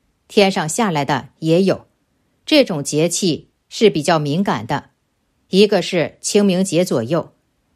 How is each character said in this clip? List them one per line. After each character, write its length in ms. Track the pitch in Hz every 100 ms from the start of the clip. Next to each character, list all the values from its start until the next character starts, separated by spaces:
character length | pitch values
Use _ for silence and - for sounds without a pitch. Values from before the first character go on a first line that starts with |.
| _ _ _
天 240 | - 196
上 180 | 196 156
下 220 | - 214
来 140 | 156
的 240 | 139 135 - _
也 240 | 160 165
有。 240 | 190 135 - _ _ _ _ _
这 200 | - 302
种 180 | 254 160
节 260 | 139 147 170
气 420 | - 185 143 - _ _
是 200 | - 214
比 140 | 202
较 160 | 185 160
敏 240 | 147 156
感 240 | 202 135 113
的， 240 | 143 - _ _ _ _ _ _
一 160 | 185 208
个 140 | 202
是 380 | 170 180 139 -
清 240 | - 208
明 200 | 202 180
节 200 | 190 160
左 180 | 180 147
右， 280 | 113 160 - _ _ _ _